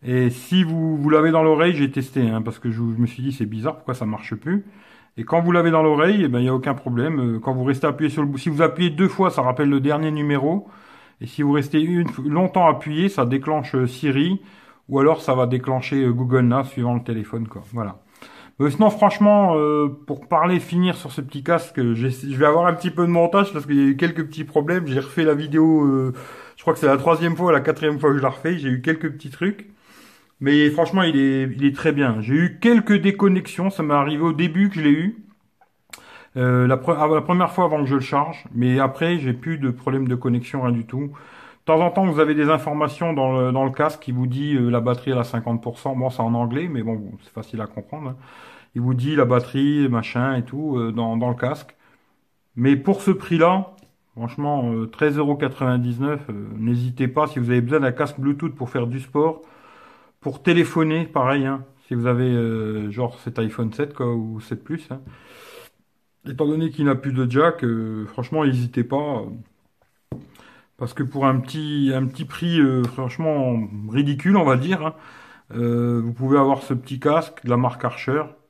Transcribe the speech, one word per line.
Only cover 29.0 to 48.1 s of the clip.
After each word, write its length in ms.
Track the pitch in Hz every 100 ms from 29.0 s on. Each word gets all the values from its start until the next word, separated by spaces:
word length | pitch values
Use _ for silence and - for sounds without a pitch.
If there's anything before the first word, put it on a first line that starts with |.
| 160
petits 200 | 135 143
trucs. 400 | - 185 202 - - _ - - _ _ _
Mais 280 | 131 147 151
franchement, 320 | 147 165 190
il 120 | 175 143
est, 280 | 135 135
il 200 | 135 131
est 100 | 139
très 200 | 139 160
bien. 260 | 143 139 110
J'ai 140 | 107
eu 260 | 139 175 -
quelques 400 | 233 240 220 202
déconnexions. 680 | 190 196 202 190 - - 185
Ça 140 | 190
m'est 100 | 156
arrivé 280 | 147 143 151
au 120 | 165
début 340 | 151 170 160 202
que 80 | 170
je 60 |
l'ai 100 | 147
eu. 320 | 151 180 226 - _ _ _ _ _ _ - - - - 131
Euh, 320 | 127 123 123
la 80 | 131
pre-, 220 | 127 160
ah, 80 | 151
la 140 | 156
première 320 | 147 180 175
fois 100 | 185
avant 160 | 175 151
que 60 | 139
je 100 | 139
le 60 |
charge. 420 | 131 143 151 160 -
Mais 240 | 117 123 127
après, 360 | 135 131 165 175
j'ai 140 | 135
plus 260 | 120 165 160
de 120 | 135
problème 400 | 123 - 135 131
de 60 | 123
connexion, 480 | 127 120 120 139
rien 100 | 127
du 120 | 120 113
tout. 220 | 127 143
De 40 | 143 - - - _
temps 160 | - 160
en 100 | 175
temps, 160 | 170 190
vous 140 | 151
avez 160 | 151 151
des 140 | 147
informations 640 | 156 - 147 151 147 170
dans 260 | 151 131 131
le, 140 | 127
dans 100 | 127
le 80 | 135
casque 300 | 127 156 151
qui 100 | -
vous 160 | 123 127
dit, 280 | 123 147 143
euh, 140 | 120
la 120 | 120
batterie, 300 | 117 123 139
elle 60 | 127
a 60 |
cinquante 400 | 120 117 113 113
pour 160 | 117 113
cent. 160 | 143 131
Bon, 140 | 127
c'est 120 | 123
en 120 | 113
anglais, 340 | 117 120 123 175
mais 140 | 139
bon, 300 | 110 113 101 -
c'est 80 | -
facile 300 | - 110 110
à 60 | 107
comprendre, 420 | - - 151
hein. 60 | 143